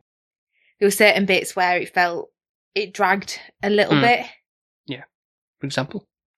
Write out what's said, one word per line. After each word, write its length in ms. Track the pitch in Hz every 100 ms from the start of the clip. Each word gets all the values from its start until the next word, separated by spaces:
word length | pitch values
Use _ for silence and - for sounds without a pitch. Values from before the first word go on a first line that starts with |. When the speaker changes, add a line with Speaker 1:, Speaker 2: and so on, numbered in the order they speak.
| _ _ _ _ _ _ _ _
Speaker 1:
There 80 | 202
were 40 |
certain 340 | 196 208 196 190
bits 280 | 185 -
where 240 | - 180 180
it 160 | -
felt, 360 | 185 175 170 - _ _ _ _
it 180 | 196 196
dragged 460 | - 202 202 - - - _
a 80 | 202
little 240 | 208 196
Speaker 2:
Hmm. 60 | 147
Speaker 1:
bit. 240 | 240 240 - - _ _ _ _ -
Speaker 2:
Yeah. 180 | 131 - _ _ _ _ _
For 60 | 139
example? 420 | - 160 208 - _ _